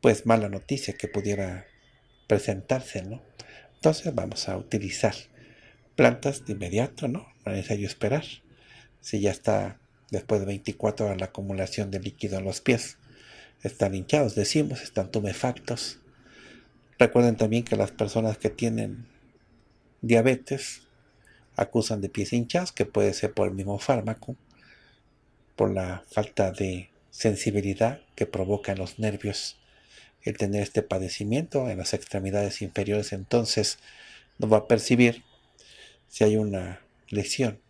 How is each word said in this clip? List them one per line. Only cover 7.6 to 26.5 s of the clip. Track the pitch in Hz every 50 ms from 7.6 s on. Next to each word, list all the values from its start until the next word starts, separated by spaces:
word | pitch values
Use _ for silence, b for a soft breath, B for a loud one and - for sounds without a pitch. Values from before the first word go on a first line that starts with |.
| 95 - 113 101 101
esperar. | 95 - _ - 104 123 151 151 - - - _ B B B B B B B B B B _
Si | _ - - 104
ya | 101 101
está | 90 - _ - 107 104 101 98 98 - _ _ _ _ _ -
después | - 98 - - 110 104
de | 98
veinticuatro | 98 98 98 - - 104 - - 110 107 - 113
horas | 104 98 92
la | 95
acumulación | 92 - - 98 98 98 95 95 92 - - 104 98
de | 95 95
líquido | 92 101 - _ - 101 95 95
en | 95
los | 95 92 -
pies, | - - 123 113 - - - _ B B B B B B B B B B B B -
están | 92 - - - 98 95
hinchados, | 95 92 - - 147 143 117 107
decimos, | - 101 - - 156 147 - 135 123 -
están | - - - 95 92
tumefactos. | - 110 104 98 92 - - 127 123 - - - 120 117 - - - - _ - B B B B B B B B B B B B B _ _ _ _ _
Recuerden | 127 117 - 123 120 120 113
también | 113 110 107 110 117 120
que | - -
las | 107 101 98 -
personas | - 110 101 - 113 110 110 107 -
que | - 110
tienen | - - 120 117 113 110 110 104 101 113 117 - _ _ _ _ _ _ _ _ _ _ _ _ _ _ _ _ _ _
diabetes | - 117 117 113 117 131 131 127 - - 139 135 - - - - _ _ _ _ _ _ _ b b b b b b _ _
acusan | - - - - 117 110 - 110 104
de | 98 98
pies | - - 104 - -
hinchados, | 120 120 117 - 170 180 - -
que | - -
puede | - - 107 104 101 92
ser | - - - -
por | - 101 95
el | 95
mismo | 95 98 101 101 101
fármaco, | - - 139 120 104 110 110 - - - 127 - _ _ b b b b b b b b b b b _ _ _ _ _ _ _ _ _ _
por | - 104 101 98
la | 95 92 90 90 90 - _
falta | - - 104 - - - 104 95